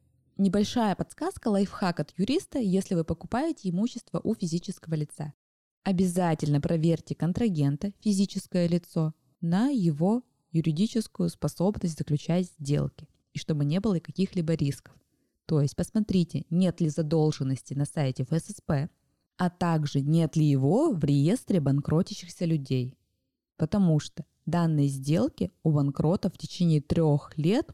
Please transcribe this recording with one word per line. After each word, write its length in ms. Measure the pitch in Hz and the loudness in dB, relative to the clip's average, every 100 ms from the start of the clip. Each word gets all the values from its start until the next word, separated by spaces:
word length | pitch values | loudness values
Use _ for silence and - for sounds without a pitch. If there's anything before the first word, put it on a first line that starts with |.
| _ _ _ - | _ _ _ -2
Небольшая 580 | 196 202 208 247 214 | 0 2 0 0 0
подсказка, 540 | 175 - - 339 - 240 | -2 -6 -6 -6 -4 0
лайфхак 500 | 196 196 - 185 170 | 0 0 -2 -4 -4
от 160 | 151 - | -6 -4
юриста, 440 | 202 330 - 285 | -2 -2 -2 -4
если 340 | 202 190 - | 0 0 0
вы 80 | 170 | -2
покупаете 680 | 160 165 - 240 330 285 185 | -2 -6 -6 -4 -2 -4 -4
имущество 500 | 175 240 240 - 165 | -2 -2 -4 -8 -6
у 120 | - | -4
физического 600 | 226 170 170 - - 165 | -4 -4 -4 -6 -12 -6
лица. 400 | 156 151 - 147 - _ _ _ _ | -6 -6 -8 -12 -14 _ _ _ _
Обязательно 800 | 196 180 185 175 175 160 151 143 | -2 0 0 2 0 0 2 0
проверьте 560 | 165 165 165 165 - - | 2 2 2 0 -2 -4
контрагента, 760 | 165 180 233 156 139 147 202 - | -2 0 0 2 0 0 -4 -4
физическое 680 | 214 190 196 190 - 180 170 | 0 2 0 -2 -4 -2 0
лицо, 460 | 175 - 165 160 - _ _ | 0 -2 -2 -2 -4 _ _
на 280 | 165 185 262 | -2 2 2
его 540 | 262 170 147 185 240 - _ _ | 2 0 2 2 0 -4 _ _
юридическую 760 | 165 165 151 220 226 - - 175 | -2 0 0 0 -2 -4 -4 -4
способность 720 | - 151 - 185 208 175 151 | -4 -6 -2 -2 0 -4 -4
заключать 480 | 147 147 - 175 180 - | -2 -2 0 -2 -2 -6
сделки, 500 | 139 147 143 - - _ _ | -2 -2 -2 -6 -20 _ _
и 60 | - | -10
чтобы 260 | - 151 | -4 -2
не 160 | 143 180 | 0 0
было 180 | 220 170 | 0 -2
каких-либо 560 | - - 190 185 160 | -4 -4 -4 -2 -2
рисков. 400 | 160 139 - - - _ _ _ _ - | 0 -2 -4 -12 -20 _ _ _ _ -2
То 160 | 156 | 0
есть 140 | 143 - | 0 -2
посмотрите, 680 | 175 220 208 190 165 - - | -4 -2 0 0 0 -4 -2
нет 320 | 170 185 - | 0 0 0
ли 80 | 156 | -2
задолженности 840 | 156 151 160 156 - 131 131 - | -2 0 2 2 0 -2 -4 -6
на 140 | 139 143 | -6 -4
сайте 360 | 165 135 127 | -2 -4 -4
Ф 100 | 131 | -2
С 180 | - - | -4 -4
С 100 | - | -10
П, 300 | - 143 156 _ _ _ _ - | -4 -2 -4 _ _ _ _ -4
а 100 | 180 | -2
также 540 | - 170 160 147 143 | 0 0 0 0 0
нет 340 | 143 165 156 160 | 2 2 2 2
ли 80 | |
его 480 | 151 139 135 220 330 | 4 4 4 4 2
в 100 | 175 | 2
реестре 540 | 143 143 151 247 - 190 | 2 4 4 2 0 0
банкротящихся 840 | 139 139 - 156 196 - 175 - | 2 0 2 0 0 -6 -14 -6
людей. 540 | 170 160 135 131 123 - _ _ _ _ _ - | 0 0 0 -2 -4 -8 _ _ _ _ _ -6
Потому 420 | 156 202 180 151 | -2 2 4 2
что 280 | - - - _ | 0 -10 -18 _
данные 440 | - 170 165 151 143 | -4 0 2 2 2
сделки 600 | 135 135 170 277 - - _ | 0 -2 0 0 -2 -8 _
у 100 | 160 | 0
банкрота 560 | 147 139 - 156 190 170 | 2 2 0 0 0 -2
в 80 | - | -6
течение 460 | - - 170 151 | -10 0 2 2
трех 500 | - 170 156 143 - - | 2 2 4 2 0 -2
лет 340 | 160 240 - | 0 0 -2